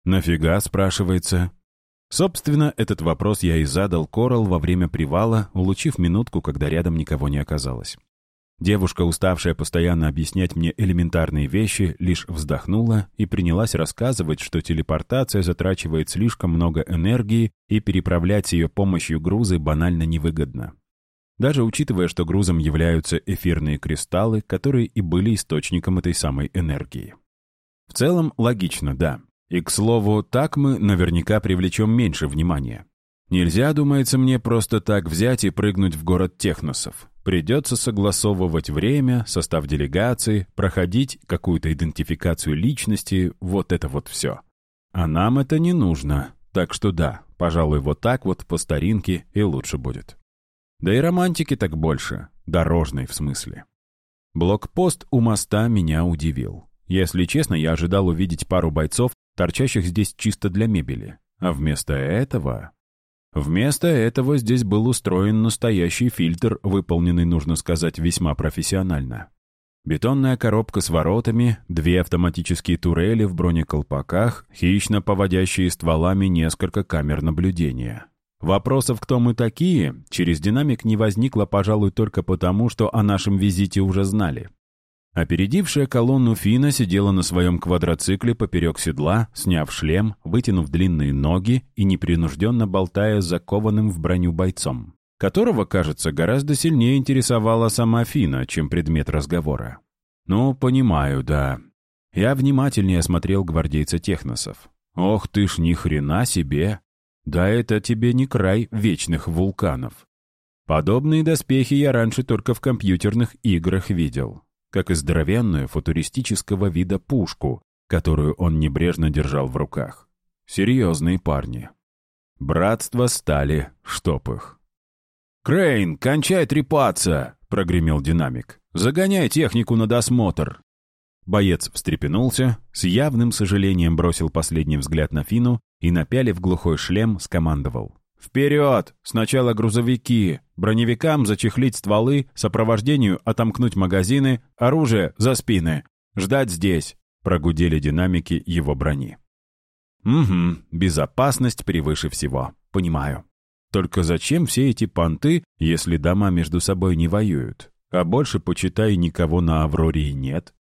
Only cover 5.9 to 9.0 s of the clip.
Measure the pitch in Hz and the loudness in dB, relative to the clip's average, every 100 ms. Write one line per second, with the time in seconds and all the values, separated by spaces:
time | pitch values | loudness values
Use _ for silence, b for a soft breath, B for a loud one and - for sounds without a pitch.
5.9 | - 85 95 120 85 76 69 73 80 85 | 0 0 0 0 -4 -4 -4 -2 0 0
6.9 | 82 76 73 71 71 71 76 65 60 50 | -2 -2 -2 -2 -2 -2 -4 -6 -8 -12
7.9 | - _ _ _ _ _ _ 92 104 92 | -16 _ _ _ _ _ _ 0 2 0
8.9 | - | 0